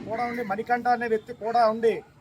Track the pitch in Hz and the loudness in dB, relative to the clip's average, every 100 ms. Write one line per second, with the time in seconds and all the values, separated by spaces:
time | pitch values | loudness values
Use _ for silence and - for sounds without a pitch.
0 | - 226 240 240 214 202 226 240 240 240 | -8 -6 -4 -6 -4 -6 0 0 2 0
1 | 240 220 233 240 214 233 220 226 226 180 | 2 -2 -2 -8 -2 4 4 4 2 0
2 | - _ | -6 _